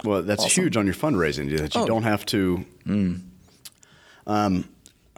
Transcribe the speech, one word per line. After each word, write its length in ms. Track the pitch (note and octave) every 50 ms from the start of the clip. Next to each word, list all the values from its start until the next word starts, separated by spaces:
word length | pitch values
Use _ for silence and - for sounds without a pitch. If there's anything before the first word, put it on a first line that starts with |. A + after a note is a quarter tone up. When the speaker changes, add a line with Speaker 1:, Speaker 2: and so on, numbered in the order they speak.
| -
Speaker 1:
well, 180 | G#2+ G2+ F#2 E2
that's 200 | G2+ G#2 G2+ G2
Speaker 2:
Awesome. 200 | - - F#3 F#3
Speaker 1:
huge 140 | D3+ -
on 80 | A2+ G2+
your 80 | F#2+ F2
fundraising, 640 | - - D#3 C3 F2+ E2 D2+ C2+ C#2+ C#2+ C#2 D2+
that 160 | D#2 D2+ D2 -
you 80 | A#3+
Speaker 2:
Oh. 60 | G#3
Speaker 1:
don't 160 | B2 A2+ A2 A2+
have 220 | A2 G#2 G2+ -
to, 380 | - B2 G2+ F#2+ F#2 F2 F2+ F2+ - - - -
Speaker 2:
Mm. 360 | - G2 G#2 F#2+ F2+ F2+ - - - - - - - - _ - - - _ _ - - - - - - - -
Speaker 1:
um, 380 | - G#2+ G#2+ G#2 G2+ F#2 F2+ - - - _ - - _ _ _ _ -